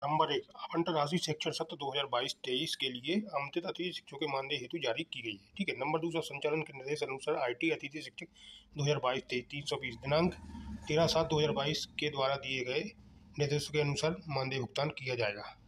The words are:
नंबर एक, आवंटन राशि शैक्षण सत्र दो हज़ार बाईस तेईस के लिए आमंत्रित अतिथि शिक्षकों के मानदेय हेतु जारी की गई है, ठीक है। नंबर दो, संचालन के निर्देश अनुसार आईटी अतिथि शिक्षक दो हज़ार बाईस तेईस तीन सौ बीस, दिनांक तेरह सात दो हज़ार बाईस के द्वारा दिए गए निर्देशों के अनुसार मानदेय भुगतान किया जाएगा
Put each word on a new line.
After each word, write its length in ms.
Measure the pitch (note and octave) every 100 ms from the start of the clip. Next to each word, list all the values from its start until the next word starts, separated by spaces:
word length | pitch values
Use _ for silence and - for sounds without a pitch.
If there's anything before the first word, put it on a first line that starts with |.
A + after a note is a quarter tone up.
नंबर 280 | C#3 D#3 D#3
एक, 100 | C#3 - -
आवंटन 360 | - E3 E3+
राशि 240 | D#3+ C#3+ F3
शैक्षण 320 | - D3+ E3
सत्र 260 | C#3+ E3 E3
दो 140 | C#3
हज़ार 160 | C3+ C3+
बाईस 260 | A#2+ C#3 -
तेईस 300 | - C3 D#3+ -
के 120 | C3+
लिए 280 | B2 C3 G3
आमंत्रित 480 | G#3+ D#3 C#3 F3 F#3
अतिथि 260 | - F3
शिक्षकों 260 | - - C#3+
के 80 | D#3
मानदेय 300 | C3+ C3+ C#3+
हेतु 200 | B2 E3
जारी 220 | C3 A#2
की 180 | E3 C3+
गई 100 | A#2
है, 200 | G2+ - -
ठीक 100 | F#3+
है। 60 | B2
नंबर 240 | C#3 D#3+
दो, 200 | E3+ E3
संचालन 400 | - C#3+ D3+ D#3
के 100 | D3+
निर्देश 300 | C#3 C3 D3+
अनुसार 340 | C#3 C3+ D3 D#3
आईटी 320 | B2+ A#2+ E3
अतिथि 320 | D3+ C#3+ D3+
शिक्षक 240 | C3+ - E3+ - - - - D3
दो 80 |
हज़ार 140 | D3 C#3+
बाईस 240 | B2+ C3 -
तेईस 140 | B2+ -
तीन 160 | C#3+
सौ 120 | C#3+ C#3+
बीस, 180 | B2+ A#2
दिनांक 380 | C3 D3+ F3+ - - - - - -
तेरह 180 | D3+ E3
सात 180 | D#3+ D#3+
दो 120 | D#3
हज़ार 140 | D3+
बाईस 320 | C#3+ C#3 D#3 - -
के 120 | D3
द्वारा 260 | C#3 C3+ C#3
दिए 260 | C3+ C3
गए 180 | B2+ C#3 G#3 - - - - -
निर्देशों 340 | C#3+ D3 -
के 80 | D3
अनुसार 360 | C#3+ C#3 D#3 F#3 D#3+
मानदेय 320 | C3+ C3 C3+
भुगतान 280 | A#2+ - D3
किया 240 | - B2+
जाएगा 280 | B2 G#2+ G#2 - -